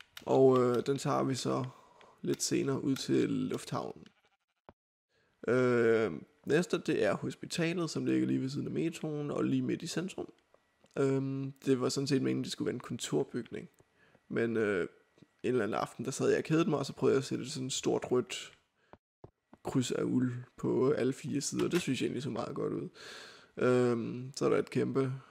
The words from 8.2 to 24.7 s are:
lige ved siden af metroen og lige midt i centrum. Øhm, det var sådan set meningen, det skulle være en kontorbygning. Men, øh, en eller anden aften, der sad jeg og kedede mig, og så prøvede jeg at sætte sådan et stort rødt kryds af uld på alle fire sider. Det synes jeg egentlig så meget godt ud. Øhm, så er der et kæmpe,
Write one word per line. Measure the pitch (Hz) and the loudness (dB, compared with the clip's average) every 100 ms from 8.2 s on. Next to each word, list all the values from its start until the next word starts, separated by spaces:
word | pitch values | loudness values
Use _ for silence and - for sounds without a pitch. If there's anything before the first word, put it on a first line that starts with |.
| 127 | 2
lige | 131 | 0
ved | 131 | -2
siden | 139 127 | -4 -4
af | |
metroen | 139 165 170 156 147 143 | -2 -4 -4 -6 -6 -4
og | - | -2
lige | 127 131 | 0 2
midt | 127 120 | 0 -4
i | 170 | -4
centrum. | 120 95 - - - _ _ _ _ _ - | -6 -6 -8 -12 -14 _ _ _ _ _ -2
Øhm, | 135 135 135 135 135 - 139 | 0 2 -2 -4 -6 -4 2
det | 127 | 2
var | 127 | 2
sådan | 139 139 | -2 0
set | 135 | 0
meningen, | 131 131 | 0 -2
det | 123 | -4
skulle | - - | -4 -4
være | |
en | 117 | -4
kontorbygning. | - 123 - 147 139 123 - - - _ _ _ _ _ - | -6 -8 -2 -2 -2 -6 -8 -12 -14 _ _ _ _ _ -6
Men, | 120 117 110 | -2 0 2
øh, | 104 95 78 - _ _ - _ | 2 2 -2 -6 _ _ -20 _
en | - | 0
eller | 95 | 0
anden | 104 78 | 0 -2
aften, | - - 120 | -4 -6 -6
der | |
sad | - 127 | 0 2
jeg | - | 2
og | |
kedede | - 160 170 | 4 2 2
mig, | 143 | 0
og | 139 | -2
så | |
prøvede | - 131 | 0 2
jeg | 117 | 2
at | 131 | 0
sætte | 123 123 | -6 -6
sådan | 139 131 | -6 -6
et | |
stort | - - 113 - | -4 0 -2 2
rødt | 123 - - - - _ _ _ - _ _ - _ _ - | 0 0 -6 -12 -20 _ _ _ -20 _ _ -20 _ _ -14
kryds | - 135 123 | -2 0 0
af | - | 0
uld | - 127 127 123 123 - | 0 2 0 -4 -12 -6
på | 131 120 131 | -2 2 2
alle | - 123 | 2 0
fire | 135 - 139 | -2 -4 -4
sider. | - 123 117 | -2 -2 0
Det | 175 | 0
synes | 156 123 | 0 -2
jeg | 123 | -2
egentlig | 120 | -4
så | 127 | -6
meget | 117 - 107 | -6 -6 -4
godt | 101 | -4
ud. | - - - - - - - - - | -4 -8 -12 -18 -18 -18 -20 -14 -2
Øhm, | 127 127 123 117 113 120 131 - | 2 4 2 0 -2 -8 -8 -2
så | 139 | 2
er | |
der | 107 | 2
et | |
kæmpe, | 101 | 0